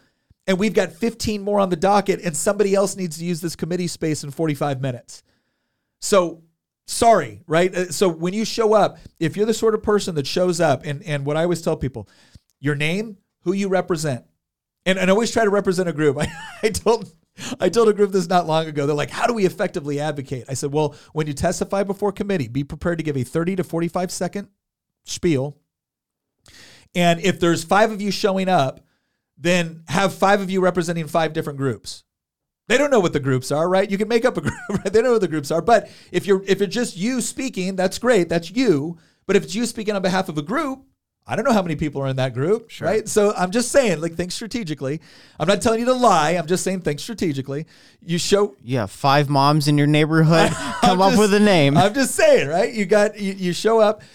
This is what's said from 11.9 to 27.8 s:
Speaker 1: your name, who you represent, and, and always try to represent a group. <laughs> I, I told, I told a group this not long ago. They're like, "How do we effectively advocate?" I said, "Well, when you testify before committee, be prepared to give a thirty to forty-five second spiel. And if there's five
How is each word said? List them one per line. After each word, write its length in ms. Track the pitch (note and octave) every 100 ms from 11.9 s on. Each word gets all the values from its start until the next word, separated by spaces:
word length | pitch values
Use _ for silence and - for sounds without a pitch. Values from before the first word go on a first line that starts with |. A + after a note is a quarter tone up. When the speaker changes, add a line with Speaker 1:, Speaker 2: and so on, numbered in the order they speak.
| A#2+ G2 _ _ - _ _
Speaker 1:
your 160 | C#3 C#3+
name, 420 | D3+ F#3 A3+ G3+ _ _
who 100 | E3+
you 160 | G3 G3
represent, 560 | F#3 F3+ E3 D3+ A#2+ - _ _ _ _ _ -
and, 120 | F#3+
and 100 | F#3
always 200 | G3 A#3
try 120 | A#3
to 60 | A3
represent 360 | G3+ G3 F3+ F3
a 60 |
group. 240 | D3+ D3+ C3
<laughs> 20 |
I, 80 | D3+ - A5 -
I 60 | -
told, 420 | F3+ - A3+ F#3+ _ _ - - B3
I 100 | F#3
told 200 | G3 A3
a 40 |
group 180 | G3+ G3+
this 160 | F#3+ E3+
not 200 | F3+ D#3+
long 200 | D#3 D#3+
ago. 200 | D3+ C#3
They're 80 | D3
like, 160 | C#3
"How 160 | - -
do 60 |
we 120 | A#3 F#3
effectively 540 | - G3 F3+ C#3+ C#3+
advocate?" 460 | D3+ D3 C3 B2+ A2+
I 60 | C3+
said, 180 | D3
"Well, 220 | C#3+ D3+ - -
when 140 | D3+ D#3
you 60 |
testify 500 | C#3 - F#3 G3 G3
before 280 | G3 F#3+ G3+
committee, 360 | F#3+ G3+ F#3+ A#2
be 160 | B2+
prepared 340 | C#3+ D#3 F3 E3+
to 60 |
give 120 | D#3+ C#3
a 80 |
thirty 320 | A#2+ D#3+ E3 F#3+
to 60 |
forty-five 480 | F3 E3 E3+ F3+ F3+
second 360 | - F3+ G3+ G3 _ _ _ _ _ -
spiel. 500 | - F3+ C#3 C#3 - _ _ _ _ _ _ _ _ _ - - - _ F3+
And 240 | F3 E3
if 180 | F#3+ E3+
there's 240 | E3+ D#3+
five 280 | - G3